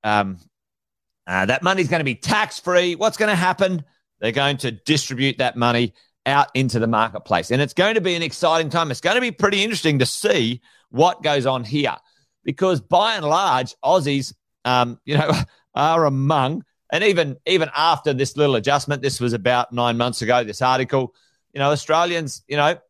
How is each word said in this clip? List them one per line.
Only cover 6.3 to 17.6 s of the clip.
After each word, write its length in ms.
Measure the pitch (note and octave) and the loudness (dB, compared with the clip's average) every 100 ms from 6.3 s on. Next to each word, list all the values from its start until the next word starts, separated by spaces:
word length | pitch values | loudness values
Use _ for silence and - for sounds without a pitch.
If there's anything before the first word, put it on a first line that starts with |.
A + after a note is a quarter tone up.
| C#3 C#3+ | 2 2
into 260 | B2+ C3 A2+ | 0 -2 0
the 80 | A2+ | 0
marketplace. 640 | A2 A2 F#2 - F2 E2+ | 2 0 -4 -2 -2 0
And 100 | C3 | -2
it's 120 | C#3+ | -2
going 220 | - G3 A3+ | 0 2 2
to 60 | |
be 140 | F3+ E3+ | -2 -4
an 60 | |
exciting 480 | E3 - E3+ E3 D#3 | -6 -2 0 2 0
time. 220 | E3+ D#3+ | -2 -2
It's 80 | C3 | -2
gonna 220 | E3+ A#3 | -2 0
be 100 | B3 | -2
pretty 320 | F3+ G3+ G3+ | 0 0 2
interesting 360 | G#3 G#3 E3 C#3+ | -2 0 0 2
to 60 | B2 | 0
see 560 | - G#3 E3+ A2+ A#2+ _ _ _ | 0 -2 0 -2 -4 _ _ _
what 340 | A#2+ F3 F3+ | 2 2 2
goes 220 | D#3 C#3+ C3 | -2 0 0
on 180 | C3 | -2
here 320 | A2 D3 C3+ D2+ _ _ _ _ | -4 -2 -2 -4 _ _ _ _
because 380 | - C3+ F#3 E3 | -8 -2 0 0
by 340 | F#2+ F3+ G#3+ G#3+ | 0 2 2 -2
and 100 | D3 | 0
large, 500 | E3 G3 B2+ B2+ - | 0 2 0 -2 -4
Aussies, 500 | C3+ F3+ C#3+ C#3 B2+ - _ _ B2 | 2 2 2 -2 -4 -14 _ _ 0
um, 340 | B2+ A#2+ A#2+ - | 2 2 -2 -2
you 120 | D3 | 0
know, 140 | D3+ E3+ - | 2 0 -4
<laughs> 200 | _ _ | _ _
are 320 | - D3+ E3 D3+ | -2 2 2 2
among, 600 | C3+ C3+ D#3 C3 D#3+ - _ _ | 0 0 0 0 -4 -10 _ _
and 120 | D#3+ | 0
even, 340 | G#3 F3 D3+ B2+ - | 2 2 -2 -4 -2
even 240 | F3+ | 0